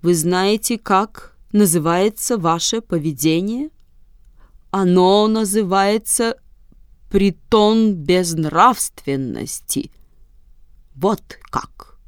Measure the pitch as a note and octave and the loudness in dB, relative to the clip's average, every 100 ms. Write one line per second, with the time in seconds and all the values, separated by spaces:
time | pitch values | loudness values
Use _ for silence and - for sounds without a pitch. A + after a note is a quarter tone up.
0 | E3+ F3 D#3+ F3+ G3 G#3+ - A#3 - A#3 | 0 0 0 0 0 0 -2 -6 0 0
1 | G#3+ - - _ - G#3 G3+ E3 D#3 F3 | 0 -8 -20 _ -4 2 2 2 0 0
2 | G3+ A3 - A#3 E3 E3+ - A3+ - E3+ | 0 -2 -6 -2 0 -2 -2 -6 -4 -4
3 | D3+ C#3 D#3 E3 G3 A#3+ D4+ _ _ - | -4 -2 0 0 -2 -6 -8 _ _ -20
4 | - - - - - - - G3 F#3+ F3+ | -20 -20 -20 -20 -20 -20 -8 -2 2 4
5 | F#3 G3+ G#3+ A3 G#3+ G#3 G3 F#3+ G3 A3 | 6 4 2 0 -2 -2 0 0 0 -2
6 | - - A#3 - _ - - - - - | -2 -4 -4 -4 _ -20 -20 -20 -20 -20
7 | - G3 G3 - - A3+ G#3 A3 A3 F#3 | -4 0 0 -2 0 2 4 4 2 0
8 | C#3+ F3+ F3 D#3+ D3+ D#3 A3 A3 - - | 0 0 0 -2 -2 4 4 4 -6 -10
9 | - C#3 C3 - B2+ - - - - _ | -6 -4 -4 -8 -10 -12 -8 -8 -8 _
10 | - _ - - - - - - - - | -20 _ -20 -20 -20 -20 -20 -20 -20 -4
11 | F3+ A3+ - - - C3 - - - - | -2 -2 -8 -20 -10 -10 -10 -20 -20 -20